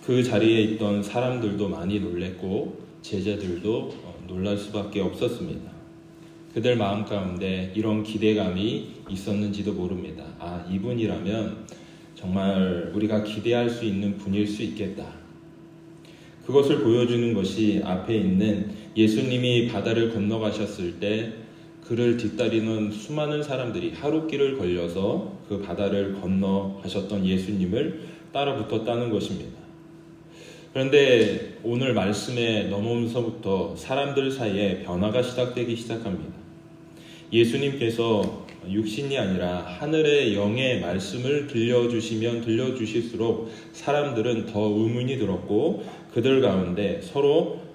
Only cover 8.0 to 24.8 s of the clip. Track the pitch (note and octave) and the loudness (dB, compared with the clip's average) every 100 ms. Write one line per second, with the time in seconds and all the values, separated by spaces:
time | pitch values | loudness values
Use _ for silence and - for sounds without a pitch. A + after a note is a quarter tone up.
8 | G#2 G#2+ G#2+ G#2 F#2 F2+ A2 - - - | -2 0 2 4 0 0 -2 -2 -8 -16
9 | - F#2+ - G#2 G#2 G2+ G2+ F2 F2+ F2+ | -10 -8 -2 0 0 -2 -4 -2 -4 -4
10 | D#2+ D2+ D2+ - E2+ F2 F2+ F#2+ A#2+ A#2+ | -8 -12 -14 -12 -10 -8 -4 -2 -2 0
11 | G#2+ F2 F2+ A2 G2 - - - - - | 0 -2 -2 -2 -2 -6 -14 -18 -20 -20
12 | - - F#2 F#2+ F#2+ F#2+ F#2 E2+ E2 G2 | -20 -10 -2 0 2 4 2 2 -2 0
13 | G#2+ G#2+ G#2 G#2+ A#2 A#2+ A#2+ A#2 A2 G2 | 2 2 0 -2 0 2 2 0 -2 0
14 | G2+ F#2+ F#2+ G2+ G2+ - A2+ - F#2+ - | -2 -2 -2 0 0 -2 -6 -4 -6 -6
15 | - - - - - - - - - - | -12 -16 -20 -20 -20 -20 -20 -20 -20 -20
16 | - - - - - C3+ C#3 C#3+ A#2+ A#2+ | -20 -20 -20 -12 4 6 6 4 6 6
17 | A#2+ A#2+ A#2 G#2 F#2+ - G#2+ F#2+ - F#2 | 4 2 2 2 0 2 2 2 0 -2
18 | - A2 F#2 F#2+ G#2+ G2 - - - - | 0 2 4 4 4 2 -2 -8 -6 4
19 | G#2+ A2 C3 B2 B2 A#2+ A#2+ G2+ A2+ A2+ | 4 4 0 0 2 2 2 -2 0 2
20 | A2+ G#2+ G2+ A2+ G#2+ G2+ G2+ - F2 E2 | 0 0 -2 0 -2 -2 -4 -4 -6 -4
21 | G2+ A2 A#2 - - - - - - A#2+ | -2 0 -2 -8 -16 -20 -20 -20 -4 2
22 | A#2+ A#2 G#2 G#2 A2+ A2+ A2 G#2+ G#2 - | 2 2 0 0 0 2 0 0 -2 -4
23 | - D3+ D3 D3+ C#3 C3 A#2+ F3+ E2+ - | -6 -4 -2 -2 -4 -4 -4 -4 -6 -4
24 | D3 D#3+ D#3 C#3 C#3 C3+ F2+ F2 | 0 0 0 2 2 2 0 0